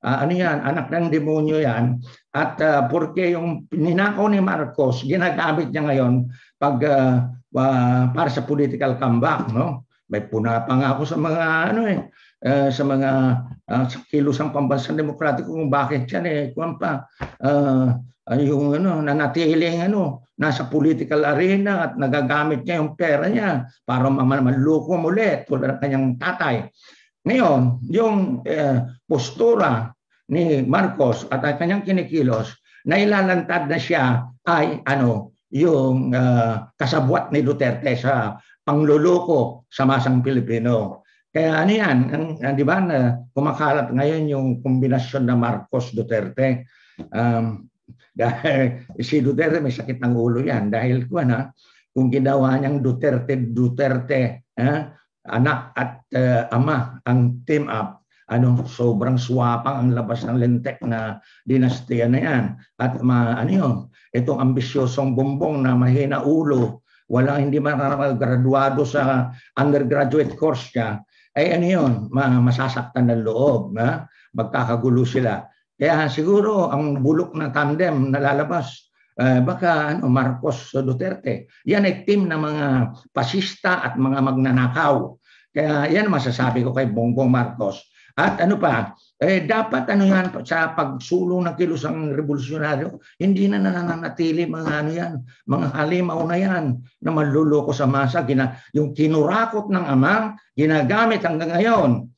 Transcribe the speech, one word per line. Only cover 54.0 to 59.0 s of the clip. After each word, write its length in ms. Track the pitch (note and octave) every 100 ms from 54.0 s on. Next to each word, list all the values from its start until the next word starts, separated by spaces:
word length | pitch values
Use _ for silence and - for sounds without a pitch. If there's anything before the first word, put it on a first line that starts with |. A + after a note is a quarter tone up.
| B2 C3+ A#2+ - _ -
ha, 400 | B2 D3 D3 - _ _ -
anak 480 | A#2+ C3+ B2+ - -
at, 160 | B2+ - _ B2+
ah, 320 | B2+ A#2+ A#2 A#2+
ama 480 | B2+ C#3+ B2 -
ang 400 | - B2+ A#2+ B2
team 240 | - D3+ D3
up, 400 | A2 G2+ - _ _ _
ano, 340 | A2+ B2 B2 B2
sobrang 540 | - A#2+ G#2